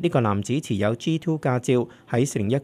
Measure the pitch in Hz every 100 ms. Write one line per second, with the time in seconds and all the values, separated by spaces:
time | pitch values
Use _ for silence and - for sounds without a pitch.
0 | 165 139 113 101 98 135 - 101 104 117
1 | - 160 170 156 143 127 131 123 117 -
2 | - 120 135 - 101 135